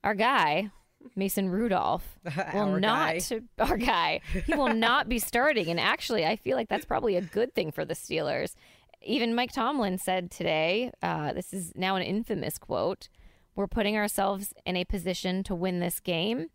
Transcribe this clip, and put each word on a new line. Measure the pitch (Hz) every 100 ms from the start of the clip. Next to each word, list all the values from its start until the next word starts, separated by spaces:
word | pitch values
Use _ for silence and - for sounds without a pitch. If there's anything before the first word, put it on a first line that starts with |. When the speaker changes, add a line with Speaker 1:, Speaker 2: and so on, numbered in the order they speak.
Speaker 1:
Our | -
guy, | 208 220 262 160 151 208 - _ _ - -
Mason | 190 - 190
Rudolph, | 180 233 185 78 160 - -
Speaker 2:
<laughs> | 170 147 175
Speaker 1:
will | 196 208
Speaker 2:
Our | 190
Speaker 1:
not, | 208 226 311 165 -
Speaker 2:
guy. | 226 240 -
Speaker 1:
our | - 277
guy, | 247 175 165 - - 185 -
he |
will | 302 262 226
not | 226 262 269
be | 240
starting. | - 240 269 220 165
And | 170
actually, | 196 277 - 220
I | 160 214
feel | - 262
like | 226
that's | 208 -
probably | - 233 180
a |
good | 185 202 233 -
thing | 160
for | 147
the | 156 165
Steelers. | - 156 147 131 - - - - _ -
Even | - 233 233 233
Mike | 247
Tomlin | - 233 294 202 185
said | - 185 175
today, | - 165 156 160 202 247 -
uh, | 170 165 151
this | - 185
is | 196 170 -
now | 185 190
an |
infamous | 180 196 233 220 - -
quote, | - 131 120 196 - _ - _ _ -
"We're | 196
putting | - 202 214
ourselves | 208 - 196 196 202 - -
in | 180
a | 180
position | 202 175 185 185 185
to | 190
win | 175 185 180
this | 175 -
game." | - 165 190 240 330